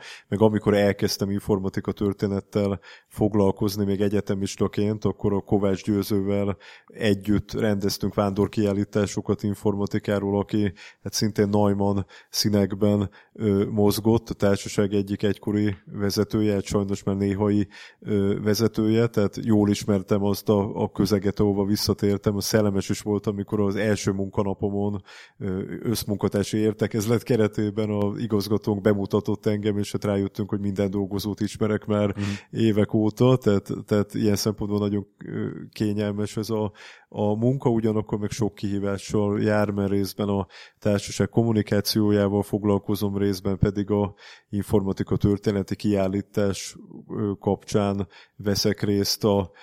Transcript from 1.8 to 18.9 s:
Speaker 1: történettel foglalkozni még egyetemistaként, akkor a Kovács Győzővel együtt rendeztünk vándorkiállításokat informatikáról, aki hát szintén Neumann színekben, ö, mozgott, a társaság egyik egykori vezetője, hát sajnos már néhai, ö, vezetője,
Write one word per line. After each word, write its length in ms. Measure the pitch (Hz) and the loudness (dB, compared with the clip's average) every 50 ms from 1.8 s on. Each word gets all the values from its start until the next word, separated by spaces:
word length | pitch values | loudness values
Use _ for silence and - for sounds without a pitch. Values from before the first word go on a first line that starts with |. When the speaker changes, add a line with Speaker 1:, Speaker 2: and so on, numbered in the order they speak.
| - 104 | -4 -4
Speaker 1:
történettel 880 | 95 - 107 101 98 - 110 98 98 98 - - - 107 101 98 98 92 - - - - _ | -2 -2 0 -2 -2 -2 -2 -2 -2 -4 -4 -4 -2 0 0 0 -2 -4 -8 -16 -20 -20 _
foglalkozni 760 | _ - - 110 101 104 104 98 98 92 - 113 104 95 104 101 | _ -4 0 0 2 4 4 4 2 2 0 -2 -2 -2 -2 -2
még 160 | 98 98 95 | 0 0 0
egyetemistaként, 1040 | 104 101 104 98 - - 101 95 98 95 - - 104 95 - 113 104 104 110 107 - | 0 0 0 -2 -2 -2 -4 -4 -4 -6 -4 -2 -4 -2 -2 -2 -2 -2 -2 -2 -2
akkor 280 | 101 92 - - 104 101 | -4 -2 -2 -2 0 0
a 60 | 95 | -2
Kovács 440 | - - 107 98 101 98 95 90 - | 0 0 0 2 2 2 0 0 -2
Győzővel 760 | 110 104 101 95 - 107 98 95 101 101 101 101 101 98 - - - - - _ | 0 0 0 0 0 -2 -2 0 0 -2 -2 -2 -4 -6 -8 -12 -20 -20 -20 _
együtt 680 | - - - - 104 101 98 98 107 104 95 - - - | -18 -8 -2 0 0 0 0 0 0 0 0 -2 -4 -4
rendeztünk 600 | 101 113 107 104 98 98 98 - - 107 98 - | -2 0 0 0 0 -2 -4 -4 -2 -4 -4 0
vándorkiállításokat 1300 | 110 104 101 98 104 101 92 - 110 104 101 98 101 101 - - 107 101 95 - 107 - - 101 - - | 0 0 0 2 0 0 0 0 0 0 0 0 0 -2 -2 0 -2 -2 -2 -4 -6 -4 -4 -4 -2 -2
informatikáról, 960 | 104 98 - - 107 101 101 101 - - 104 - - 104 101 101 98 101 101 | -6 -4 -2 -2 -2 -2 -2 -4 -4 -4 -4 -2 -2 -2 -2 0 0 -2 -2
aki 340 | 95 - - 107 104 98 87 - - - - _ - | -2 0 0 0 0 0 -2 -6 -18 -20 -18 _ -12
hát 100 | 98 - | -8 -4
szintén 360 | - 113 107 - - 104 101 | -2 -2 -2 0 0 0 2
Neumann 560 | 101 104 104 101 101 101 98 101 101 98 92 - - - - _ | 4 4 4 4 2 2 0 0 0 -2 -4 -6 -12 -20 -18 _
színekben, 800 | - - - 104 104 101 98 95 104 95 107 104 104 104 98 95 - - - _ - | -6 -2 0 2 4 2 2 2 0 0 2 2 2 2 0 -2 -6 -14 -20 _ -8
ö, 320 | - 113 104 98 98 101 107 | -2 0 2 2 2 2 0
mozgott, 600 | 110 107 104 104 98 107 101 110 113 113 - - | 2 2 2 2 2 2 2 4 2 2 2 -4
a 40 | 98 | -4
társaság 600 | - 104 98 101 - - 107 - - 104 95 104 | 0 2 2 2 0 -2 -4 -2 -2 0 0 0
egyik 300 | 101 98 101 104 - - | -2 -2 -2 -4 -2 0
egykori 520 | 101 92 - - 110 104 104 104 107 98 - - | -2 -2 -2 -4 -2 0 0 0 0 -2 -6 -12
vezetője, 680 | - - 104 101 98 92 110 101 - - 110 107 104 101 | -14 -8 -4 -4 -2 0 0 0 0 0 0 2 2 0
hát 100 | 98 - | 0 -2
sajnos 400 | - - 104 101 98 98 - - | -2 -2 -2 0 -2 -4 -4 -4
már 120 | 104 98 | -2 -2
néhai, 520 | 98 101 101 95 95 107 104 104 104 101 - - - - - - - | 0 0 0 0 2 2 2 2 2 0 -2 -6 -18 -20 -20 -20 -12
ö, 360 | - - 107 101 98 98 101 - 104 | -6 -2 0 0 2 0 0 0 0
vezetője, 640 | 107 101 104 113 104 - 113 110 107 | 0 0 2 0 0 0 0 0 2